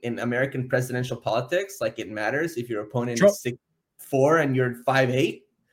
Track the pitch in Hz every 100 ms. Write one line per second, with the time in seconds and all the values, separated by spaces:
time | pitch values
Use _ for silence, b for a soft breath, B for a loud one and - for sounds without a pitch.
0 | 120 107 120 120 135 131 127 123 123 123
1 | 127 123 - 113 123 180 196 - 113 113
2 | 95 107 107 139 165 143 120 107 104 123
3 | 120 120 202 202 123 123 _ _ _ _
4 | - 135 139 165 143 131 127 120 - 135
5 | 127 127 165 - _ _ _